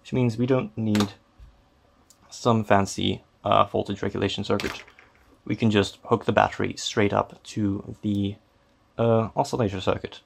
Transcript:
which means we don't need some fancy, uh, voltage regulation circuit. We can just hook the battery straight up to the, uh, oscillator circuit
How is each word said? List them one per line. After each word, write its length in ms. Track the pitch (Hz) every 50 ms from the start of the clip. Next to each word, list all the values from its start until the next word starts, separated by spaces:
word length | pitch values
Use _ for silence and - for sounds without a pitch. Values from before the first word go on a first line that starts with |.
which 120 | _ - -
means 240 | 127 123 120 110
we 100 | 113 123
don't 300 | 127 135 127 127 - - -
need 360 | 113 110 107 104 104 98 - _ _ _ _ _ - - _ _ _ _ _ _ _ _ _ _ _ _ - _ _ _
some 320 | - - - 123 117 110 107
fancy, 640 | - 107 98 98 95 - - 95 95 95 104 _ _ _ _ _
uh, 200 | 104 104 107 107
voltage 360 | 104 - 101 101 - 104 -
regulation 440 | - 98 98 98 101 98 - - 101
circuit. 400 | - 101 104 - - - - - - - _ - _ _ _ _ _ _ _ _
We 120 | - 117
can 140 | 104 - 113
just 280 | 104 104 98 - - - _
hook 200 | - 117 107 -
the 80 | - 107
battery 420 | 107 104 101 - - 104 98 95
straight 360 | - - - - 120 104 101 104
up 300 | 104 98 - - - _
to 520 | - - 113 107 101 98 101 - 113 110 - -
the, 340 | 107 101 101 101 98 107 - _ _ _ _ _ _ _ _ _ _ _
uh, 340 | - 117 117 113 113 113 101 -
oscillator 460 | - 139 - - 127 120 98 98 92
circuit 400 | 98 - - - - - - - _